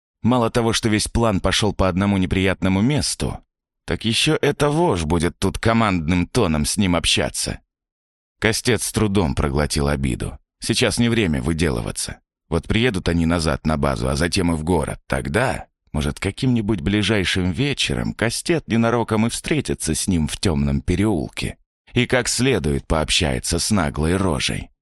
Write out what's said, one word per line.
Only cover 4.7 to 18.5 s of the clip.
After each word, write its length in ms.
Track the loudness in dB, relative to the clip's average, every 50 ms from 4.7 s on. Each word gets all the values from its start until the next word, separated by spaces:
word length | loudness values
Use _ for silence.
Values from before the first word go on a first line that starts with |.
вошь 340 | 2 2 2 2 2 0 0
будет 340 | 0 0 2 0 0 -2 0
тут 200 | -2 -2 -2 0
командным 680 | 0 2 4 4 4 2 2 0 0 2 2 2 0
тоном 380 | 0 2 2 2 2 2 0 0
с 140 | 0 0 0
ним 180 | 2 2 2
общаться. 640 | 2 2 0 0 0 -2 -2 -4 -6 -6 -6 -8 -10 _ _ _ _ _ _ _ _ _ _ _ _ _ _ _ _
Кастет 400 | 0 0 0 2 0 0 0 0
с 100 | 0 -2
трудом 440 | 0 0 0 2 2 2 2 2 0
проглотил 520 | 0 -2 0 0 0 0 0 0 0 0
обиду. 520 | 0 0 0 -2 -4 -4 -4 -6 -8 -10 -14 _ _ _ _
Сейчас 380 | -4 -2 0 0 2 0 2 2
не 120 | 0 2
время 320 | 2 2 2 2 0 0
выделываться. 800 | 0 -2 0 0 0 0 0 -2 -4 -6 -6 -8 -8 -8 -10 -14 _ _ _ _ _ _
Вот 180 | -4 -4 -2
приедут 440 | 0 0 2 2 2 0 0 -2 0
они 160 | 0 2 2
назад 400 | 2 2 2 0 0 -2 -2 -2
на 100 | -2 0
базу, 320 | 0 0 -2 -2 -2 -2 -2
а 80 | 0
затем 340 | 0 0 0 0 0 0 0
и 60 | 0
в 80 | -2 0
город. 340 | 0 0 0 0 -2 -6 -10 -6
Тогда, 600 | _ -4 -4 -4 -2 -2 0 0 0 -2 -4 -8 -14 _ _ _ _
может, 260 | -4 -2 -2 -2 -4 -4
каким-нибудь 600 | -6 -6 -4 -2 0 0 2 2 0 0 -2 0
ближайшим 720 | 0 0 0 0 2 2 0 0 0 0 0 0 0 0
вечером 640 | 0 0 -2 -2 -2 -2 -2 -2 -2 -2 -4 -4 -2
Кастет 520 | -2 -2 -2 -2 -4 -2 -2